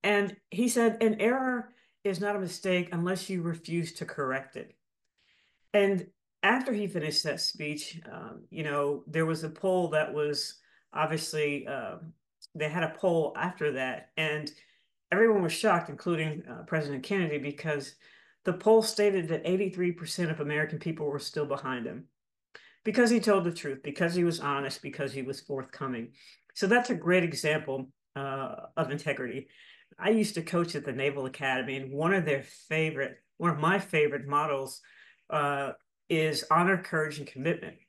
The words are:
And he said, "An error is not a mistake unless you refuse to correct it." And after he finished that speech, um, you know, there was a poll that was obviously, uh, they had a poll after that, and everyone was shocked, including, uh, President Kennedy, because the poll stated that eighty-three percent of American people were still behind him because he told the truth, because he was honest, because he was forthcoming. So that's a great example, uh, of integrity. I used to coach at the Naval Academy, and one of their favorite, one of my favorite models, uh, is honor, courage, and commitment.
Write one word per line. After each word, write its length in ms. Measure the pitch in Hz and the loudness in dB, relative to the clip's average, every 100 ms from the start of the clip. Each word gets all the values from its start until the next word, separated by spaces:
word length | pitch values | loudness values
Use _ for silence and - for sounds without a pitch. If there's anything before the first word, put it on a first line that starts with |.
And 320 | 202 202 196 - _ | 4 2 2 -4 _
he 200 | 180 240 | 0 2
said, 340 | 247 233 220 | 4 2 4
"An 160 | 226 214 | 2 4
error 540 | 220 262 262 247 220 _ _ _ | 2 2 0 -2 -6 _ _ _
is 180 | 202 180 | -4 -2
not 140 | 202 202 | -2 -2
a 40 | |
mistake 500 | 180 - 190 180 175 | -4 -4 0 0 0
unless 380 | 170 175 175 - | -2 -2 -2 -2
you 120 | 185 | -4
refuse 520 | 170 165 - 170 160 | -2 -4 -4 -4 -4
to 120 | - 165 | -8 -10
correct 500 | - 135 135 - - | -4 -2 -2 -6 -14
it." 200 | - _ _ _ _ _ _ _ _ _ _ | -14 _ _ _ _ _ _ _ _ _ _
And 340 | 208 196 190 175 _ _ _ | 4 4 2 -2 _ _ _
after 280 | 190 254 262 | 2 2 0
he 140 | 208 202 | -2 -2
finished 360 | 170 156 - | -2 -2 -2
that 180 | 156 - | -2 -2
speech, 580 | - - 147 147 - 165 - | -4 -4 -6 -6 -8 -12 -14
um, 320 | - - - - | -14 -12 -16 -12
you 140 | 160 | -6
know, 400 | 151 143 143 139 - | -2 0 0 -2 -4
there 180 | 156 160 | 0 0
was 180 | 156 | 0
a 60 | 156 | -4
poll 400 | - 190 185 170 | -2 2 2 2
that 240 | 151 147 | 2 0
was 460 | 147 147 143 - - _ _ _ | 0 -2 -2 -6 -10 _ _ _
obviously, 760 | 151 156 156 - 156 147 143 - | -2 -2 -2 -4 -2 -2 -2 -6
uh, 300 | 135 104 90 82 - _ _ - | -8 -8 -10 -14 -20 _ _ -18
they 160 | 156 151 | -6 -4
had 140 | 170 | 0
a 120 | 160 - | -2 2
poll 380 | 190 170 151 - | 2 4 2 -2
after 380 | 175 - 151 | -4 0 -2
that, 380 | 131 131 123 - - | 0 -4 -4 -8 -4
and 360 | 156 151 151 - _ _ _ _ _ | -2 -2 -6 -12 _ _ _ _ _
everyone 300 | 190 226 208 | 4 6 6
was 100 | 170 | 2
shocked, 380 | - 220 170 - | 2 2 2 0
including, 540 | 139 180 160 156 151 - | -6 -2 0 -2 -4 -10
uh, 160 | 120 | -14
President 400 | - 160 147 135 | -2 -2 -2 -6
Kennedy, 340 | - 196 165 147 | -2 0 0 -2
because 580 | 139 143 160 147 131 - - - _ _ | -6 -6 -4 -4 -6 -18 -20 -20 _ _
the 100 | - | -4
poll 280 | 170 214 220 | 2 6 8
stated 460 | 214 - 208 190 160 | 6 2 4 4 0
that 120 | 160 | -2
eighty-three 480 | 165 185 196 180 180 | 0 0 0 0 -2
percent 360 | 170 165 - 165 | -2 -8 -2 -2
of 100 | 156 | -2
American 380 | 147 151 151 160 | -2 -2 -2 -4
people 300 | 170 160 147 | -6 -4 -4
were 120 | 143 | -4
still 260 | - 156 147 | -6 -4 -2
behind 400 | 139 135 127 113 | -4 -4 -6 -6
him 200 | - - _ _ _ _ - - _ | -10 -16 _ _ _ _ -20 -20 _
because 260 | - 220 233 | 0 4 6
he 100 | 233 | 6
told 240 | 226 196 | 6 4
the 80 | 170 | 4
truth, 300 | 165 147 131 | -4 -8 -6
because 300 | 147 143 170 | -8 -2 0
he 100 | 175 | 2
was 160 | 175 165 | 2 2
honest, 440 | 143 139 139 - | -2 -2 -2 -8
because 280 | 143 135 139 | -10 -6 -6
he 120 | 135 | -4
was 180 | 131 131 | -8 -10
forthcoming. 720 | - 135 127 - 135 120 120 _ - - _ | -8 -8 -8 -8 -6 -6 -8 _ -20 -20 _
So 140 | - 190 | -2 4
that's 240 | 240 240 | 4 4
a 40 | 180 | -2
great 280 | 170 180 | 4 4
example, 680 | 170 143 151 151 151 135 131 _ _ 139 | 4 0 0 0 -2 -6 -8 _ _ -8
uh, 520 | 139 135 131 - - - | -6 -6 -6 -10 -8 -4
of 140 | 160 | -2
integrity. 560 | 147 156 131 127 - - - - - _ - | -2 -4 -4 -4 -8 -12 -20 -20 -20 _ -4
I 140 | 165 | 2
used 240 | 226 208 170 | 4 4 -2
to 80 | |
coach 320 | 160 175 170 147 | 0 0 0 -2
at 100 | 143 | -4
the 80 | |
Naval 320 | 127 139 143 131 | 0 0 0 -6
Academy, 520 | 131 139 131 120 135 | -4 -2 0 -2 -6
and 140 | 135 | -6
one 220 | 139 165 | -2 2
of 100 | 190 | 2
their 200 | 156 139 | 2 0
favorite, 720 | 120 - - 156 156 139 135 - _ _ | -2 -18 -4 0 0 -2 -6 -8 _ _
one 120 | 170 | 0
of 80 | 147 | 2
my 220 | 160 196 | 2 2
favorite 480 | 190 160 147 139 139 | 2 2 2 0 0
models, 540 | 147 156 135 135 - _ - - _ _ | 0 2 -2 -4 -10 _ -20 -20 _ _
uh, 400 | 151 143 143 139 - _ _ _ | 0 0 0 -4 -8 _ _ _
is 380 | 165 156 143 - | 2 2 0 4
honor, 260 | 160 180 185 | 4 6 2
courage, 400 | - 160 151 147 | 0 -2 -2 -4
and 80 | 139 | -12
commitment. 520 | 131 151 160 87 - | -4 -2 -2 -6 -16